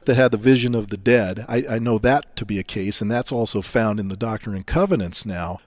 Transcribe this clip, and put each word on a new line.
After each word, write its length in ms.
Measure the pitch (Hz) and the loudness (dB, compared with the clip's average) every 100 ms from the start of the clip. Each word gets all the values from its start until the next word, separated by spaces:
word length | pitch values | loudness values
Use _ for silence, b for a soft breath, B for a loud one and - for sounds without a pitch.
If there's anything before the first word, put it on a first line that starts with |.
| - | 0
that 120 | 123 | 4
had 120 | 127 | 4
the 60 | 113 | 4
vision 380 | 120 131 120 117 | 4 4 4 -2
of 140 | 104 | -2
the 80 | 98 | -2
dead. 480 | 107 123 95 92 113 | 4 4 2 -4 -4
I, 160 | 120 - | -4 -2
I 120 | 113 | -2
know 180 | 117 110 | 0 2
that 380 | 120 139 - - | 4 2 0 -10
to 100 | 104 | -6
be 140 | 101 | -4
a 40 | |
case, 380 | 92 107 98 104 | -4 -6 -4 -2
and 100 | 104 | -2
that's 200 | 120 - | -2 -2
also 320 | 123 113 104 | -2 -2 -2
found 360 | - 120 110 107 | -2 0 0 0
in 100 | 98 | -4
the 60 | 95 | -6
Doctrine 400 | 113 110 - 98 | -6 -6 -6 -8
and 120 | 95 | -2
Covenants 580 | 160 196 160 87 - 107 | 0 2 0 -2 -6 -6
now. 360 | 87 85 90 | -6 -6 -8